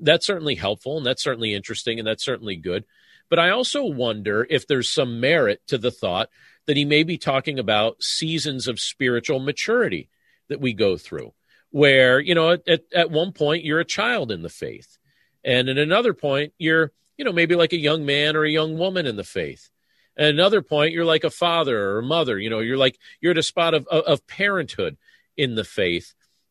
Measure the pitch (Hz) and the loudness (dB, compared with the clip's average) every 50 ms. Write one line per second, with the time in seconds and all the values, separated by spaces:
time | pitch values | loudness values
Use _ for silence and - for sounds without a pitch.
0 | 165 147 156 165 - - 202 175 160 147 123 87 - 98 107 - - 131 143 160 | 2 2 2 2 2 -2 -4 -2 -2 -4 -4 -2 -2 -4 -4 -4 -6 -8 -6 -4
1 | 147 123 131 - - 147 131 113 117 110 104 101 98 - 110 - - 123 113 117 | -2 -2 -2 -2 -2 -4 -4 -2 -2 -4 -4 -4 -6 -8 -10 -8 -4 -4 -4 -4
2 | 110 110 110 - - - 127 98 110 107 98 85 78 92 87 101 113 _ _ _ | -2 -4 -4 -4 -4 -6 -6 -6 -6 -8 -8 -8 -6 -4 -4 -4 -6 _ _ _
3 | _ _ _ _ _ - 165 165 165 180 196 233 254 - - 294 277 233 147 123 | _ _ _ _ _ -2 2 2 2 2 2 0 -2 -2 -2 -2 -2 -4 -2 -2
4 | 123 117 110 107 101 107 101 107 123 - 160 131 - - 147 131 120 - - - | -2 -2 -2 -4 -4 -2 0 0 0 0 0 -2 0 0 -2 -2 -2 -2 -2 -2
5 | 143 123 117 117 120 135 165 165 135 104 104 - _ - 147 127 107 123 - - | -2 -2 -2 -2 0 0 2 2 2 2 0 -2 _ -4 -4 -2 -2 -4 -6 -4
6 | - 98 87 92 113 - _ _ _ - _ _ _ - 147 143 143 143 147 147 | -4 -2 -2 -2 -4 -4 _ _ _ -20 _ _ _ -2 0 0 2 2 4 2
7 | 160 160 165 - - - 139 135 131 - 147 131 120 98 110 104 107 113 - - | 2 2 -2 -6 -2 0 0 0 0 -2 -6 -4 -2 0 2 2 2 0 -2 -4
8 | - - - - 165 160 160 160 - 151 139 131 113 127 120 107 - - - - | -6 -4 -4 -4 -4 -2 -2 -2 -4 -4 -6 -6 -6 -6 -6 -6 -6 -8 -6 -2
9 | 139 127 123 117 117 - 151 135 131 139 147 - - - 220 247 233 160 - 82 | 0 0 0 0 0 0 -2 -2 -2 -4 -4 -4 -2 0 0 0 0 0 -2 -4
10 | - _ _ _ _ _ _ _ _ - 147 - 143 127 113 98 107 98 92 80 | -8 _ _ _ _ _ _ _ _ -10 -8 -4 -2 -2 0 2 2 2 2 0
11 | - - - 73 60 55 - _ _ _ _ _ _ _ - 147 147 143 135 135 | -4 -10 -10 -10 -10 -12 -16 _ _ _ _ _ _ _ 0 4 6 6 8 8
12 | 131 127 127 135 147 175 175 165 160 160 175 175 - - 170 165 - - - 175 | 8 6 6 4 2 2 2 2 4 2 2 0 2 0 0 0 0 -2 0 0
13 | 170 160 165 151 165 196 170 - 156 147 156 170 160 156 151 160 170 - - - | 0 2 2 -2 -2 -2 -2 -2 0 0 0 0 -2 0 0 0 0 -2 -2 -2
14 | 202 233 247 220 156 117 104 85 82 85 - - - 65 57 50 - _ _ _ | -2 -2 -2 -2 -2 -4 -6 -6 -8 -10 -12 -10 -10 -10 -10 -12 -18 _ _ _
15 | _ _ _ _ _ _ _ _ - 135 127 123 127 131 131 135 147 151 175 214 | _ _ _ _ _ _ _ _ -2 0 2 2 2 0 0 0 0 2 2 2
16 | 240 247 180 - - 147 135 139 147 151 _ - - 160 160 160 160 143 _ _ | 2 2 0 -2 -2 -2 0 0 -2 -4 _ -4 0 2 2 2 2 0 _ _
17 | _ _ _ - 285 254 185 170 170 160 175 175 165 160 - 170 147 147 156 165 | _ _ _ -6 -4 -2 0 2 2 2 4 4 2 2 2 0 0 2 0 0
18 | 151 143 143 143 147 151 156 156 151 151 151 156 156 160 160 160 175 190 190 185 | 0 0 0 2 2 2 2 2 0 2 2 0 0 0 -2 -2 -2 -2 -2 -2
19 | 165 135 110 101 92 - - 98 82 73 - - - - _ _ _ _ _ _ | -4 -4 -4 -6 -8 -8 -6 -6 -6 -6 -8 -12 -18 -20 _ _ _ _ _ _
20 | _ _ _ - 151 151 147 147 175 202 208 208 151 - 156 147 147 160 165 165 | _ _ _ 0 2 2 4 4 4 4 4 2 0 0 0 2 2 2 2 0
21 | 170 165 160 160 160 156 - - 175 175 170 170 160 139 123 110 101 98 98 107 | 2 2 2 2 2 0 -2 0 0 0 2 2 0 0 0 0 0 0 -2 -2
22 | 117 127 156 165 160 123 110 98 101 110 113 110 113 117 127 135 135 131 - _ | -2 -2 0 0 0 0 -2 -4 -4 -4 -4 -2 -2 -2 0 2 2 2 0 _
23 | _ - - _ - 170 175 160 156 - - - 170 170 160 151 131 - 175 151 | _ -20 -12 _ 0 0 2 2 0 -2 0 0 0 2 2 0 0 0 0 0
24 | 131 - 156 135 _ - - - 196 202 202 185 160 120 - - 98 82 71 - | 2 2 2 0 _ -6 -6 -2 -2 0 0 -2 -4 -6 -4 -4 -4 -4 -4 -8
25 | _ _ _ _ _ _ _ - 147 131 117 110 101 - - - 98 90 87 85 | _ _ _ _ _ _ _ -4 -2 -2 -2 -4 -6 -6 -2 -2 0 0 0 -2
26 | - - - _ _ _ _ _ _ _ | -4 -8 -20 _ _ _ _ _ _ _